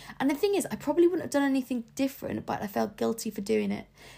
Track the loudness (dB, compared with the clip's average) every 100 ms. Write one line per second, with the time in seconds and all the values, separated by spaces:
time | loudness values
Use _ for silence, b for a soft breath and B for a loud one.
0 | B B 0 2 2 2 0 -4 -2 4
1 | 4 4 0 2 2 2 0 -4 -6 -2
2 | -2 -2 -6 -6 -4 -4 -2 -2 -2 0
3 | -2 0 -4 -6 0 0 2 -2 -8 B
4 | B